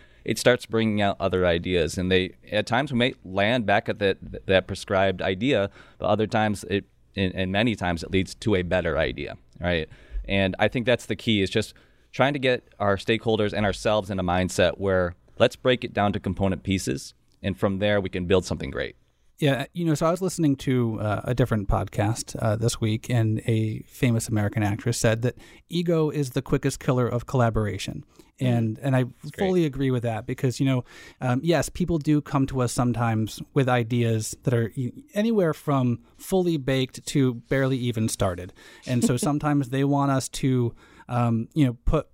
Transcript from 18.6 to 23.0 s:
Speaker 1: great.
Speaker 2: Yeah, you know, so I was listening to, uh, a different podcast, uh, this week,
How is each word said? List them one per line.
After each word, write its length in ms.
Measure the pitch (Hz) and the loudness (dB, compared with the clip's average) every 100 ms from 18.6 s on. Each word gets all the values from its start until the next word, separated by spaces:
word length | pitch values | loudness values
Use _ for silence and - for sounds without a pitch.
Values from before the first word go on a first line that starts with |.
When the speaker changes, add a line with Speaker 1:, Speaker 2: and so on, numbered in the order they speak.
| 67 | -6
Speaker 1:
great. 240 | 69 65 - _ _ _ - | -6 -8 -10 _ _ _ -2
Speaker 2:
Yeah, 260 | 147 127 143 | 0 0 -2
you 100 | 175 | -4
know, 120 | 170 151 | 0 2
so 100 | 165 | 2
I 60 | |
was 100 | 175 | 0
listening 340 | 185 - 156 135 | -2 0 2 2
to, 420 | - 127 117 110 | 0 0 0 0
uh, 200 | 107 101 - | -2 -2 0
a 80 | |
different 340 | 123 123 110 98 | 0 2 2 0
podcast, 680 | 101 101 - 104 117 - - | 0 -2 -2 -2 -2 -6 -4
uh, 160 | 113 107 | -2 0
this 240 | 113 - | 0 0
week, 300 | 113 110 | 0 -2